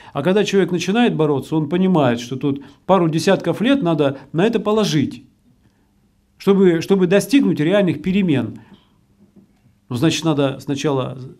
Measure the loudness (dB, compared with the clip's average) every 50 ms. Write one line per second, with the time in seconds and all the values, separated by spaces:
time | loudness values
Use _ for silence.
0 | -20 -12 -8 -4 -2 0 0 0 0 2 2 0 0 0 -2 -4 -2 -2 0 2
1 | 2 2 2 0 0 0 0 -2 -4 -4 -4 -4 -2 -2 -2 0 0 2 2 2
2 | 2 2 0 -2 -4 -10 -10 -6 -4 -4 -4 -6 -10 -18 -20 _ _ 0 2 2
3 | 2 0 0 0 2 2 0 0 0 -4 -4 -2 0 0 0 0 0 -2 0 2
4 | 0 0 -2 -4 -12 -8 -2 0 0 0 0 0 -2 0 0 0 0 0 0 0
5 | 0 -2 -4 -12 -20 _ _ _ _ _ _ _ _ _ _ _ _ _ _ _
6 | _ _ _ _ _ _ _ _ 2 2 4 6 6 4 4 2 0 0 2 2
7 | 2 2 2 2 2 2 2 2 2 2 0 0 0 0 2 2 2 0 -2 -2
8 | -4 -2 0 0 0 2 0 0 -2 -4 -8 -14 -20 -20 -20 _ _ _ _ _
9 | _ _ _ _ _ _ _ -20 _ _ _ _ _ _ _ _ _ -10 -4 0
10 | 0 0 0 0 -2 -2 0 0 0 -2 -2 -6 -8 -8 -8 -4 -2 -2 -2 -2
11 | -4 -6 -10 -14 -16 -18 -20